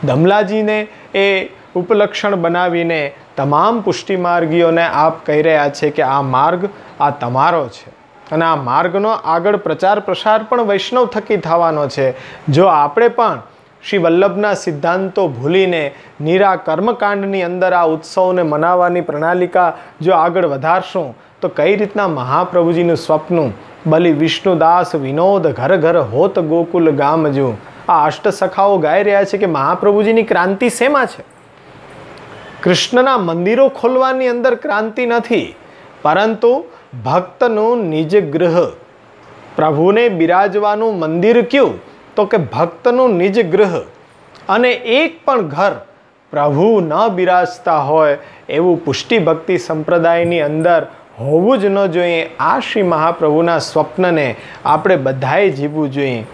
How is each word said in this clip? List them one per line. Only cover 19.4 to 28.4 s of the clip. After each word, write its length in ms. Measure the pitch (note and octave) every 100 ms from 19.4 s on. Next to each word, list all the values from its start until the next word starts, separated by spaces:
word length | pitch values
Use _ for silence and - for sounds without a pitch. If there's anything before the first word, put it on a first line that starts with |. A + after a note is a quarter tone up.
| F3+ F3+ F3 - - -
જો 120 | D#3+
આગળ 320 | F3+ E3 E3+ E3+
વધારશું 720 | C#3 D#3 F3+ F#3 F#3+ D3 A2+ - _
તો 60 | F3
કઈ 280 | F3+ D3+ G3+
રીતના 320 | G#3 G#3 G3
મહાપ્રભુજીનું 920 | D3 B2 C#3+ F3+ F3+ E3+ E3+ E3+ D#3+
સ્વપ્ન, 540 | - D#3 - F3 C#3 G2 - - D#3+
"બલિ 240 | D#3+ F3
વિષ્ણુદાસ 800 | D3 D#3 - F#3+ E3+ E3 F3 F3 D#3+
વિનોદ 520 | C3+ C#3+ F#3 G3+ D#3+
ઘર 300 | A#2+ C3+ F#3
ઘર 200 | D#3 E3+
હોત 420 | A#2+ A#2+ F#3+ G3
ગોકુલ 520 | D#3+ E3 E3+ F3+ D#3+
ગામજુ", 680 | C#3 C#3+ D#3+ D3+ C#3 C3+ G#2+ - - -
આ 160 | E3+ D3+
અષ્ટસખાઓ 720 | D#3 G#3+ F#3